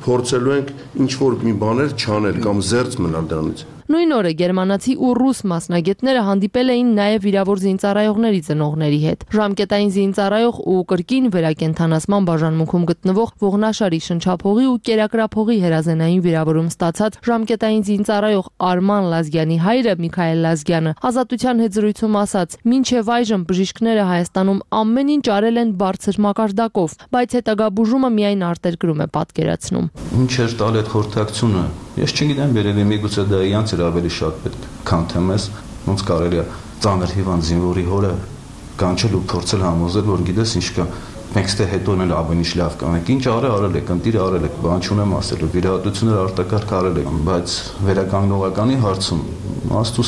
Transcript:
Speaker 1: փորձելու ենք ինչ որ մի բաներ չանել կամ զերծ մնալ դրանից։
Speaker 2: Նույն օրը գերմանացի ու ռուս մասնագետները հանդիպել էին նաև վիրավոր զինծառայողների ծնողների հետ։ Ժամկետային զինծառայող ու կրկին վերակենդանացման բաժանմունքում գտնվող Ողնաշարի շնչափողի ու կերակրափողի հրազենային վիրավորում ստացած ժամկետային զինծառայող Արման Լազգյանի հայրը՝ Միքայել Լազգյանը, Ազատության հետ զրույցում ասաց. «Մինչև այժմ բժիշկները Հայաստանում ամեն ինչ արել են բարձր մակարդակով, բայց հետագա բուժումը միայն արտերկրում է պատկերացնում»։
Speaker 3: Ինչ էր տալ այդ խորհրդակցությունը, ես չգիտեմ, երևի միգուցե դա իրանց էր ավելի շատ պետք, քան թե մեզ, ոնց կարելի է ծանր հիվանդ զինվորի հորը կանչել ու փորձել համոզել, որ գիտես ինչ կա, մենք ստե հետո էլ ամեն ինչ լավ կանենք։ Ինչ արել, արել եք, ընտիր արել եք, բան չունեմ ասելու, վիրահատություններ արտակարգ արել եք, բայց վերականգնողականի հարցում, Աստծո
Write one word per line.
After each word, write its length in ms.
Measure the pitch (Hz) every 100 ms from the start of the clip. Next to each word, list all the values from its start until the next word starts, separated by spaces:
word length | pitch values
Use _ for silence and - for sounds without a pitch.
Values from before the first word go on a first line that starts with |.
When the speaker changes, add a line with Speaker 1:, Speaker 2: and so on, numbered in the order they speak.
Speaker 1:
փորձելու 540 | - 123 120 127 123 139
ենք 160 | 139 - - -
ինչ 80 | 131 131
որ 140 | 139 117
մի 100 | 113 101
բաներ 300 | 107 117 143 -
չանել 460 | - 104 104 87
կամ 140 | 113 104 87
զերծ 300 | 117 127 -
մնալ 260 | 85 80 80
դրանից։ 380 | 80 80 78 - -
Speaker 2:
Նույն 280 | - 311 339 269
օրը 140 | 180 160
գերմանացի 540 | 180 185 185 196 - 262
ու 140 | 247 247
ռուս 200 | 262 247
մասնագետները 760 | 196 170 - 175 165 202 254 262
հանդիպել 460 | 202 196 202 247 254
էին 200 | 247 247 208
նաև 260 | 202 220
վիրավոր 360 | 196 196 190 202
զինծառայողների 760 | 190 190 208 202 214 208 226 196 156
ծնողների 520 | 151 151 151 151 147
հետ։ 220 | 156 - - 208
Ժամկետային 560 | 208 196 196 208 208
զինծառայող 680 | 190 196 196 196 208 233 226 -
ու 100 | 185 180
կրկին 360 | 185 175 262 254
վերակենդանացման 920 | 185 160 156 160 160 165 160 156 202 185
բաժանմունքում 560 | 165 160 160 160 180 170
գտնվող 440 | 170 185 185 226 -
Ողնաշարի 560 | 202 196 220 214 202 165 -
շնչափողի 580 | 170 185 180 196 208 262
ու 60 | 247 -
կերակրափողի 680 | 220 214 226 220 214 214 233 175
հրազենային 580 | 160 160 160 165 180
վիրավորում 460 | 180 160 160 156 165
ստացած 480 | - 170 165 214 - -
ժամկետային 560 | 233 220 226 220 220 202
զինծառայող 560 | 202 208 208 214 202 185 _ 180
Արման 320 | 180 190 208 185
Լազգյանի 440 | 165 160 160 156 165 175
հայրը՝ 260 | 247 220 180
Միքայել 400 | 170 185 170 165 165
Լազգյանը, 440 | 165 147 170 160 156
Ազատության 600 | 254 247 247 247 254 240
հետ 80 | 226 196
զրույցում 400 | 208 202 220 208
ասաց. 260 | 202 202 175 -
«Մինչև 500 | 233 254 254 247 214
այժմ 280 | 240 220 208 165
բժիշկները 520 | 185 190 - 226 226 190
Հայաստանում 500 | 180 175 - 190 196 - 208
ամեն 340 | 220 240 277
ինչ 120 | 294 254 202
արել 200 | 220 233
են 100 | 233 185
բարձր 320 | 190 190 - 196
մակարդակով, 760 | 208 202 220 196 226 - 165 - -
բայց 160 | 254 247 247
հետագա 300 | 226 214 220 196
բուժումը 320 | 220 262 262 214
միայն 260 | 208 202 175
արտերկրում 560 | 170 180 170 175 151
է 40 | 160
պատկերացնում»։ 720 | - 165 - 160 165 - - 165 - - 104
Speaker 3:
Ինչ 100 | 127
էր 180 | 127 113 -
տալ 100 | 110 113
այդ 80 | 107
խորհրդակցությունը, 680 | 110 104 - 107 - 117 95 78 78 -
ես 180 | - - -
չգիտեմ, 360 | 147 139 143 113
երևի 260 | 101 101 104
միգուցե 340 | 107 104 101 98
դա 100 | 98 95
իրանց 240 | 101 107
էր 80 | 85
ավելի 280 | 85 85 85
շատ 240 | - 78 78
պետք, 200 | 80 - - - -
քան 140 | 85 82
թե 80 | 87 92
մեզ, 160 | 101 - - - -
ոնց 200 | - 98 -
կարելի 280 | 82 87 87
է 40 | 78 - - -
ծանր 280 | 107 95 90
հիվանդ 320 | 95 92 87 82
զինվորի 340 | 85 90 90 87
հորը 220 | 95 98 85 - - - - - -
կանչել 320 | 92 90 117 98
ու 40 | -
փորձել 280 | 87 85 98 92
համոզել, 380 | 82 85 98 101
որ 140 | 90 87
գիտես 240 | 95 110 90
ինչ 100 | -
կա, 120 | - 82 - - - -
մենք 140 | 107 98
ստե 140 | - 98
հետո 220 | 95 98 95
էլ 100 | 92 80
ամեն 240 | 80 85
ինչ 80 | 82 90
լավ 120 | 85 -
կանենք։ 300 | 76 85 82
Ինչ 100 | 131 127
արել, 200 | 113 131 104
արել 200 | 101 90
եք, 120 | -
ընտիր 240 | 90 117 113
արել 240 | 92 90 78
եք, 80 | -
բան 200 | 85 90
չունեմ 320 | - 101 104 73
ասելու, 320 | - - 80
վիրահատություններ 680 | 87 92 92 101 98 113 107
արտակարգ 520 | 95 95 90 104 - 95
արել 200 | 92 82
եք, 100 | 69 76 78
բայց 260 | 90 90 - - - 98
վերականգնողականի 880 | 95 95 98 101 98 95 95 110 135
հարցում, 400 | 110 95 98 87 - - 98 - - 101
Աստծո 200 | 110 -